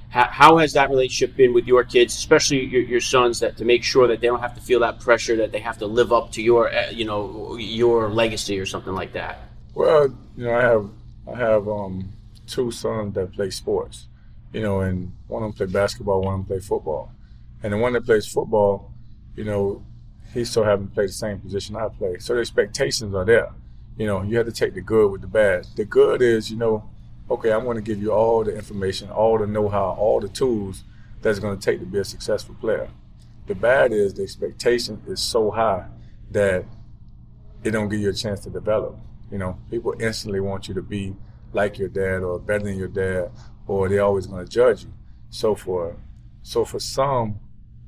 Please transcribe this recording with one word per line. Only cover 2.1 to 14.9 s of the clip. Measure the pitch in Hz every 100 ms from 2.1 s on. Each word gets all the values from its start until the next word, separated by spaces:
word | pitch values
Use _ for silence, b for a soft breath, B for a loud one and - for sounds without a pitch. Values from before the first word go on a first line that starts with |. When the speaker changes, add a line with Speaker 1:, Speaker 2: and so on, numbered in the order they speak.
| -
Speaker 1:
especially | - 156 - 139
your, | 127 123
your | 117 120
sons, | 117 131 123 117
that | 110 -
to |
make | 110 120
sure | - 139 123
that | 110
they | 120
don't | 120
have | 120 -
to |
feel | - 120
that | 117 -
pressure | - 117 - 113
that | 107
they | 104
have | 113 110
to | 107
live | 113 113
up | 117 110
to | -
your, | 110 120 110
uh, | 117 -
you | 117
know, | 110 104 98 - - 120
your | 104 113 120 117 110
legacy | 110 113 110 - 101
or | 95
something | 95 90
like | 92 87
that? | 90 82 - - - -
Speaker 2:
Well, | - 170 156 143 123 - -
you | 120
know, |
I | 117
have, | 123 113 101 - - - -
I | 117
have, | 117 110 101
um, | 104 98 92 95 - - - -
two | - 120
sons | 113 110 110 104
that | 98 92
play | 95 98
sports, | - - 101 - - - b b b -
you | -
know, | 107 98
and | 95